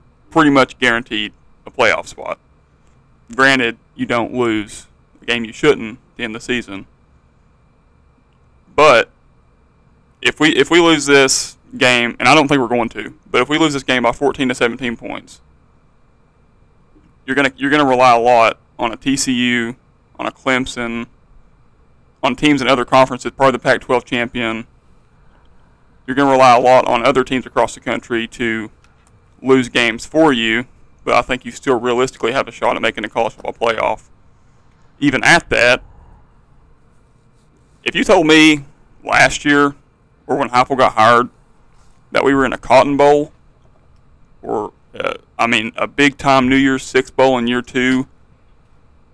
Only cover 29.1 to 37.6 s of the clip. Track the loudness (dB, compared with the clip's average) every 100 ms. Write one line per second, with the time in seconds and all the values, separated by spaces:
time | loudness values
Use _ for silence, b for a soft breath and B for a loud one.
29.1 | _ _ _ 2 2 2 -2 -2 -4 -4
30.1 | 2 2 2 -2 -2 -6 _ _ _ -4
31.1 | -4 -4 -8 -10 -8 -4 -2 -2 -2 -4
32.1 | -4 -4 -4 -6 -4 -4 -2 -4 -6 -8
33.1 | -6 -6 -8 -12 -6 -4 -2 -4 -6 _
34.1 | _ _ _ _ _ _ _ _ _ -2
35.1 | 0 2 0 0 0 2 2 -4 -20 -20
36.1 | -20 _ _ _ _ _ _ _ _ _
37.1 | _ _ _ _ _